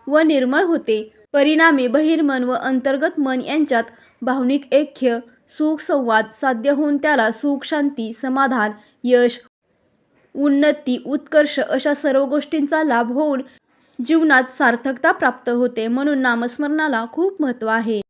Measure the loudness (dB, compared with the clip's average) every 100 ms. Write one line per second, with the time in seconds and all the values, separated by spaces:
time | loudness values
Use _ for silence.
0 | -2 2 4 2 2 0 2 0 0 -4
1 | -4 _ _ 2 2 4 4 4 2 2
2 | 2 2 0 0 -2 -2 -2 -2 -2 -2
3 | -2 -2 -2 -2 -2 -2 0 0 -2 -10
4 | _ _ -4 0 0 -2 0 0 0 -2
5 | -2 -2 -6 _ _ -4 -2 -2 -2 -2
6 | 2 0 0 -4 -2 0 0 0 0 0
7 | 0 2 0 -2 -4 -4 -4 -2 -2 -4
8 | -8 -8 -4 0 0 0 -2 -6 _ _
9 | 2 4 4 0 -12 _ _ _ _ _
10 | _ _ _ -2 2 4 2 0 -4 -6
11 | -4 -8 0 2 2 -2 -2 -2 -2 -2
12 | 0 0 0 -2 -2 -4 -2 0 0 0
13 | 0 -2 -2 -2 -6 _ _ _ _ -10
14 | 0 2 4 2 2 0 0 0 -4 0
15 | 0 2 -2 -2 -4 -2 -2 -2 -4 -2
16 | 0 0 0 -2 -4 -4 -2 -2 -2 -2
17 | -4 -4 -4 -2 -4 -4 -2 -2 -2 -4